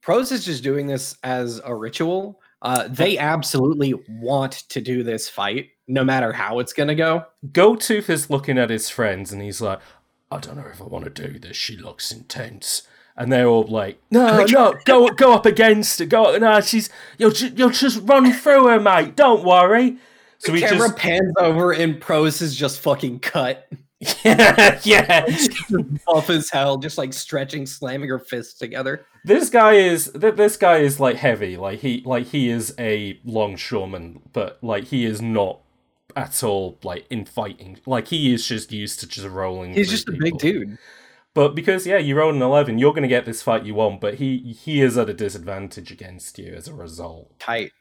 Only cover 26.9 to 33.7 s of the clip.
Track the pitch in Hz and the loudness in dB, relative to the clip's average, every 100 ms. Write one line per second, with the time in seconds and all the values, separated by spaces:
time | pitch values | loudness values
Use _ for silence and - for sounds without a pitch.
26.9 | - 131 127 - 147 139 156 135 - 135 | -8 -8 -8 -8 -8 -8 -10 -12 -10 -10
27.9 | 131 139 131 - 123 117 - 120 123 135 | -8 -8 -8 -8 -12 -12 -14 -12 -8 -8
28.9 | 151 _ _ 165 233 330 240 220 208 185 | -8 _ _ 2 2 4 4 8 8 6
29.9 | 170 - - 214 208 208 208 185 165 143 | 0 -4 -2 0 4 2 4 4 4 2
30.9 | 143 135 120 139 107 98 90 98 107 135 | 0 -2 0 -2 -2 -4 -8 -10 -6 -6
31.9 | 120 127 123 120 147 123 117 110 - 113 | -6 -4 -6 -4 -2 -2 -2 -6 -8 -4
32.9 | 107 104 95 120 110 104 95 - | -4 -6 -12 -8 -4 -4 -6 -8